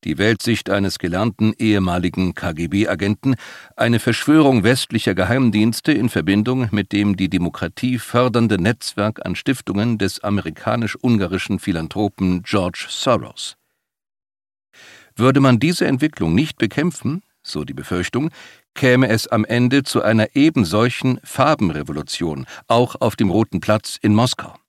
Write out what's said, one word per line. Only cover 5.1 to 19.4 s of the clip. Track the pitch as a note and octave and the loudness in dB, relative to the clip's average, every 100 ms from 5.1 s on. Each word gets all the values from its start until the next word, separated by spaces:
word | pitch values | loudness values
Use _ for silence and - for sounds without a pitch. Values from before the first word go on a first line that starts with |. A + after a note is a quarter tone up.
Geheimdienste | F#2 F#2 B2 B2 G#2 A2 A#2 - | 0 0 2 2 2 2 0 -2
in | C#3 A#2 | 0 0
Verbindung | - D#2+ G2 G#2+ B2+ A#2 | 0 2 2 2 0 -2
mit | G#2 F#2+ | -2 -2
dem | G2+ G#2 F#2+ | 0 0 0
die | F#2+ | 0
Demokratie | F2+ E2+ - E2+ - B2 B2 | 0 -2 -4 -8 -4 -4 -4
fördernde | - A#2+ B2 A#2 A#2 G2+ | -2 0 2 2 2 2
Netzwerk | F2 A#2 - - G#2 - | 0 -2 -6 -4 -4 -4
an | - F2+ | -8 -6
Stiftungen | - C3 - G2 A#2 A2+ | -4 -4 -2 -2 -2 0
des | G2 - | -4 -4
amerikanisch-ungarischen | G2+ G2+ E2 - - A#2 A2+ - B2+ A#2 F#2 F#2 - F#2+ | -4 -2 -4 -6 -4 -2 -4 -4 0 0 0 -4 -4 -6
Philanthropen | - E2+ D#2+ - G#2 - F#2+ F2+ | -4 -4 -6 -4 -4 0 0 0
George | F2+ G#2 F2+ F2 - | -2 -2 -2 -6 -12
Soros. | - - A#2 A#1+ - - - _ _ _ _ _ _ _ _ _ _ _ _ - - _ | -6 0 0 -2 -14 -14 -16 _ _ _ _ _ _ _ _ _ _ _ _ -20 -20 _
Würde | - B2 C3+ | 0 4 6
man | C3+ A#2+ | 6 4
diese | D3 F3+ F3 | 2 0 0
Entwicklung | C3 D3+ - E2 | 0 -2 -2 0
nicht | E2+ D#3 - | 0 0 -2
bekämpfen, | A2+ - E3+ - - E3 _ _ | -4 0 -4 -4 -6 -8 _ _
so | - D2+ | -12 -10
die | D2+ | -10
Befürchtung, | C#2 C#2 F2+ F2 A#2 D#3 - - - _ | -12 -6 -4 -2 -4 -4 -8 -20 -20 _
käme | - C3 B2 C3 | 0 4 4 4
es | A2 - | 2 0
am | A#2 | -2